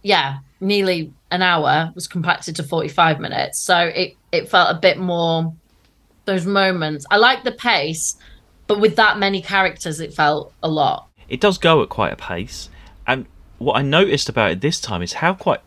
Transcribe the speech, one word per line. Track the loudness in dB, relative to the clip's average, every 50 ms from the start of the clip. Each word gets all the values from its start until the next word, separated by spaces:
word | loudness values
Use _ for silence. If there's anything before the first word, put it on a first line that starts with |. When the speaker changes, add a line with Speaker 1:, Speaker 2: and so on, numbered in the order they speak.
| 2
Speaker 1:
yeah, | 2 2 2 2 -2 -6 -8 -12 _ _ _
nearly | -2 0 2 2 2 2 0 -2 -4 -8 -12 _ _ _
an | -2 0
hour | 2 2 2 2 2 2 2 2 0 -2 -6
was | -12 -14
compacted | -8 -8 -4 -2 0 -2 -2 -4 -10 -8
to | -8 -6
forty-five | -4 -2 -4 -4 -2 2 2 4 4 2 0
minutes. | -4 -6 -4 -4 -4 -4 -6 -8
So | 0 0 2 2 2 0 0
it, | -4 -4 -4 _ _ _ _
it | -4 -4 -2
felt | 2 2 4 4 4
a | 0 2
bit | 2 2 2
more, | 2 -2 -2 -2 0 0 0 0 0 -2 -4 -6 -12 _ _ _ _ _ _ _ _ _ _ _ _ _
those | -4 -4 -2 -2
moments. | 0 2 4 4 4 2 0 -2 -4 -4 -6 -2 0
I | 2
like | 4 4 4 4 2 -4
the | -8
pace, | -8 -4 -2 0 0 0 0 -4 -6 -6 -6 -6 -8 _ -18 -20 -20 -20 _ _ _ _ _
but | -2 0 2
with | 2 2 4
that | 4 4 4 4 2
many | -2 -2 -2 -4
characters, | -4 -2 0 2 2 0 -2 -4 -8 -8 -8 -8
it | -10 -10 -2
felt | 0 2 2 2 0 -6 -10 _ _ -4
a | -2
lot. | 0 0 0 0 0 -4 -10 _ _ _ -10
Speaker 2:
It | -10 -4 2
does | 2 2 2
go | 2 2 4 4 4 2
at | 0
quite | -2 -2 -2 -2 -4
a |
pace. | -8 -10 -8 -8 -8 -8 -10 -12 -16 -16 -18 -20 -20 -20 -20 -20 -10 -2
And | -2 -2 -2 -4 -14 _ -20 -20 -20 -14
what | -4 -2 0 0
I | 0
noticed | 0 2 2 2 4 4 2 -2 -2 -4
about | 0 0 2 2
it | 0 0
this | -2 -4 -4 -4
time | -6 -6 -6 -6
is | -6 -6 -6
how | -2 -2 -2 -2
quite | 0 -2 -2 -2 -2 _